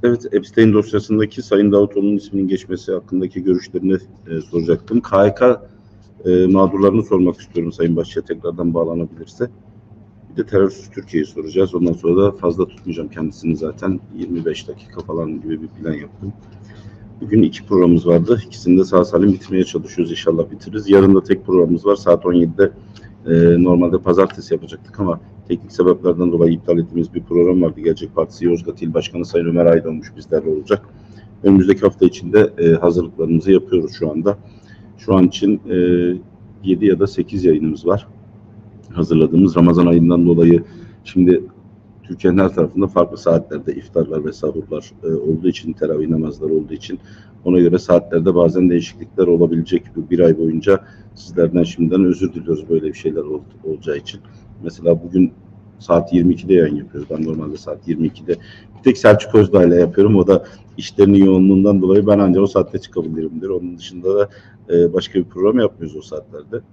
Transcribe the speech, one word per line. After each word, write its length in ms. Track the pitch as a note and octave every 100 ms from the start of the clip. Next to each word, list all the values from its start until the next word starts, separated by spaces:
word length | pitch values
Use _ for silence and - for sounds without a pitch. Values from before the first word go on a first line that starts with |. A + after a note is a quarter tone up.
| A#2+
Evet, 180 | A#2+ -
Epstein 420 | G2+ - - A2+
dosyasındaki 680 | G#2 G#2 G#2+ G#2+ G#2+ G#2+ -
Sayın 300 | A#2+ G2+ G#2
Davutoğlu'nun 460 | G2+ G2+ G2+ G2+ G#2
isminin 300 | - G2 F#2+
geçmesi 440 | F#2+ - F#2 -
hakkındaki 520 | F#2 - F2+ F#2 F#2+
görüşlerini, 500 | F#2 F2+ - F2+ F#2 F#2 - - -
e, 140 | E2
soracaktım. 600 | D#2 E2+ E2 D#2+ - A2+
K 160 | - G2
H 180 | G#2 -
K, 260 | B2 A#2+ - - _ - _ - F2+
e, 200 | F2+ F#2
mağdurlarını 580 | F#2+ F#2+ F#2+ G2 G#2+
sormak 360 | G2+ F#2+ F2+ D#2+
istiyorum 320 | - F2 E2+
Sayın 240 | D#2+ E2+ E2
Başçı'ya 300 | E2 D#2+ -
tekrardan 480 | D#2+ E2+ E2+ E2+
bağlanabilirse. 760 | E2 E2 E2+ E2 D#2+ E2 - A#2+ - - - - - - - -
Bir 60 | -
de 80 | G#2+
terörsüz 440 | G2 G2 - -
Türkiye'yi 380 | - - E2 D2
soracağız. 480 | - D#2 F2 F#2+ F2
Ondan 180 | F2
sonra 300 | E2+ E2+ F2+
da 80 | G2+
fazla 360 | G2 F2+ E2+ F2
tutmayacağım 420 | - - E2 D2+
kendisini 480 | E2 D#2+ - E2+ D2+
zaten. 420 | D#2+ - F#2+ F2+ - G2
Yirmi 280 | F2 E2+ D#2+
beş 220 | D2+ -
dakika 340 | - - E2+
falan 400 | E2+ E2 D#2+ D2+
gibi 200 | D#2 D#2
bir 60 | D#2+
plan 260 | - D#2+
yaptım. 400 | D2 D2 - G2 - - - - - - - - -
Bugün 200 | G#2+ G#2+
iki 240 | - - -
programımız 420 | G2 F2 E2+ F2
vardı. 340 | E2+ E2+ A#2 -
İkisini 320 | - F2+ F2+
de 40 |
sağ 220 | F#2 F#2 F2+
salim 280 | E2+ G2+
bitirmeye 300 | F#2 - F#2
çalışıyoruz. 480 | F2+ E2 D#2 - E2
İnşallah 400 | E2 - E2 D#2+
bitiririz. 380 | D#2 - G#2+ G2+
Yarın 260 | G2 G2 F#2+
da 80 |
tek 220 | - F#2+ -
programımız 400 | F#2 E2 E2+ G2
var. 100 | G2+
Saat 300 | - E2+ F2+
on 80 |
yedide, 380 | F2 E2+ E2 G2 - - - - - -
e, 360 | E2 E2+ E2+
normalde 340 | F2+ F2 F2 F2
pazartesi 560 | F#2 F2 F#2+ - -
yapacaktık 460 | - - E2 - -
ama 220 | F#2+ E2+ - - -
teknik 240 | F2 -
sebeplerden 600 | - F2+ F2 F2+ E2 F2
dolayı 220 | E2+ E2
iptal 260 | E2 - E2+
ettiğimiz 340 | E2+ E2+ E2
bir 100 | F2
program 380 | - F2 F2 F2+
vardı. 180 | E2 D#2
Gelecek 340 | D#2+ D#2+ E2 -
Partisi 300 | D#2+ - E2+
Yozgat 360 | E2+ E2+ -
İl 120 | E2+
Başkanı 320 | D#2+ D#2 F2 E2+
Sayın 200 | F2 E2+
Ömer 200 | E2+ E2+
Aydoğmuş 420 | E2+ D#2+ D#2+ - -
bizlerle 320 | - D#2+ D#2
olacak. 360 | D2+ - G2+ - - - - - -
Önümüzdeki 380 | G2 G2 F#2 G2
hafta 240 | G2+ - F2+
içinde, 480 | - E2+ G2+ G2+ -
e, 140 | E2+
hazırlıklarımızı 800 | E2 F2 E2+ E2 - D#2+ E2 F#2
yapıyoruz 400 | F#2 - F#2 D#2 -
şu 120 | D#2+
anda. 260 | D2+ F#2 G#2 - - - - - -
Şu 180 | - F#2+
an 120 | F2+
için, 340 | - G2+ G#2 -
e, 60 | F#2 F2+ F2 F2 F2+ - - - -
yedi 220 | F#2+ F2 G#2
ya 140 | F2
da 80 | G2
sekiz 380 | - E2+ G2 F2+
yayınımız 400 | D2+ D#2 D#2 E2+
var. 220 | G2+ - - - - - - - - -
Hazırladığımız 600 | F2 D#2+ D#2+ D2+ E2 F#2 E2+
Ramazan 300 | E2+ E2 F2
ayından 420 | E2+ E2 F2 F2
dolayı 360 | E2+ E2+ E2+ - - - -
şimdi 400 | - F#2 F2+ E2+ - - - - _ -
Türkiye'nin 340 | - - F#2 F2+
her 120 | F#2+
tarafında 380 | - D#2+ F2+ G2
farklı 300 | F2+ F2 -
saatlerde 580 | E2+ E2 - D2+ C2+ C#2
iftarlar 500 | - E2+ D2 D#2 D2+
ve 80 |
sahurlar, 580 | C#2+ D#2 D#2 D2 D#2 - -
e, 40 | E2
olduğu 400 | D#2+ D#2 D#2+ F2
için, 260 | E2+ -
teravih 340 | D#2+ D#2 D#2 D#2
namazları 460 | D#2+ D#2 C#2+ D#2
olduğu 200 | D#2 D2+
için 260 | D#2 - F2+ - - - -
ona 160 | F2+ F2+
göre 200 | F2 F2
saatlerde 560 | - F2 - E2+ E2+ F2
bazen 340 | E2+ F2+ F#2
değişiklikler 580 | F2 E2 - - - F2+
olabilecek. 560 | E2+ E2+ E2 D#2+ F2 - E2
Bu 140 | D2+
bir 100 | F2
ay 180 | E2+ D#2
boyunca 480 | E2 D#2+ E2 F#2+ - - - -
sizlerden 480 | - F2 E2+ F2
şimdiden 420 | E2 - E2 F2+ F#2
özür 280 | E2+ F#2
diliyoruz 360 | E2 D#2+ D#2+ D#2+
böyle 160 | E2 D#2
bir 80 |
şeyler 280 | D2 D#2+ D#2
ol-, 220 | D2 D2+ - -
olacağı 340 | D#2 D2+ D#2+ C#2+
için. 240 | - - - - - -
Mesela 400 | E2 - E2 E2
bugün 300 | F2 F#2 F2+ - - - - _
saat 340 | - E2+ -
yirmi 200 | F2+ F2
ikide 200 | E2 F2+
yayın 220 | F#2 D#2 D2
yapıyoruz. 340 | C#2 D2 D2
Ben 140 | D#2
normalde 340 | D#2 D#2 D2+ D2
saat 300 | - D2+ -
yirmi 200 | D#2+ D#2+
ikide 240 | - D#2+ E2+ - - - -
bir 60 |
tek 140 | C3+ A#2
Selçuk 380 | A#2 G#2+ - A2
Özdağ 280 | G2 G2
ile 120 | F2 F2
yapıyorum. 400 | E2+ F2+ G2+ G2+
O 120 | F2+
da 180 | F#2+ - - - -
işlerinin 480 | - - G2+ G2 F#2+
yoğunluğundan 560 | F#2 F#2+ F#2+ G2+ G2
dolayı 260 | F#2 G2 G#2
ben 120 | G2+
ancak 240 | G2 F2+
o 40 | G2
saatte 320 | G2 F2 F#2+
çıkabilirim 600 | - - D#2+ D#2+ D#2+ D#2+
diyor. 200 | F#2+ F#2
Onun 160 | F2 F2
dışında 380 | - F2+ F#2 G2+
da, 140 | G2+ - - - -
e, 200 | E2+ F2
başka 260 | F#2 - G2
bir 60 | E2+
program 340 | F2+ G2 B2
yapmıyoruz 380 | G#2+ - D#2+ D2+
o 40 |
saatlerde. 600 | - D#2 - D2+ D2 A#2+ -